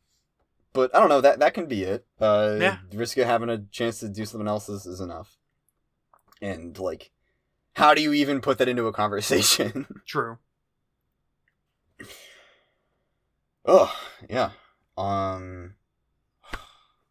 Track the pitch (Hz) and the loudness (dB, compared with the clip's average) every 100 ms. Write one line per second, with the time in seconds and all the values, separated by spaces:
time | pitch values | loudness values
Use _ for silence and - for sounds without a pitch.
0 | _ _ _ _ _ _ _ 131 127 175 | _ _ _ _ _ _ _ -2 2 4
1 | 202 143 139 123 147 208 165 110 92 107 | 4 6 4 4 2 0 -6 -4 -4 -6
2 | _ - 110 104 107 107 98 95 - 101 | _ -2 2 2 2 0 -2 -2 -10 -8
3 | 117 - 120 117 117 117 101 - 117 110 | -4 0 2 0 0 -6 -8 -6 -6 -6
4 | 110 101 107 113 104 104 104 101 92 90 | -10 -10 -10 -6 -4 -4 -6 -12 -12 -12
5 | 90 82 - _ _ _ _ _ _ _ | -12 -12 -18 _ _ _ _ _ _ _
6 | _ _ _ - 101 85 85 80 92 78 | _ _ _ -12 -10 -10 -12 -8 -8 -8
7 | - _ _ _ _ _ _ - 151 151 | -14 _ _ _ _ _ _ 4 6 6
8 | 151 147 139 139 143 131 127 123 113 104 | 4 0 0 0 0 0 0 0 -2 -2
9 | 104 101 - 139 - - 107 131 143 - | -2 -2 0 2 4 2 0 -4 -10 -14
10 | - 147 117 117 _ _ _ _ _ _ | -8 -6 -6 -8 _ _ _ _ _ _
11 | _ _ _ _ _ _ _ _ _ - | _ _ _ _ _ _ _ _ _ -20
12 | - - - - _ _ _ _ _ _ | -20 -20 -20 -20 _ _ _ _ _ _
13 | _ _ _ _ _ _ - 180 - - | _ _ _ _ _ _ 6 6 6 -2
14 | - - - 120 113 - _ _ _ - | -14 -18 -6 -2 -2 -4 _ _ _ -8
15 | 98 98 95 92 92 90 90 101 _ _ | -4 -2 -4 -6 -12 -16 -18 -20 _ _
16 | _ _ _ _ - - - _ _ _ | _ _ _ _ -18 -18 -18 _ _ _
17 | _ | _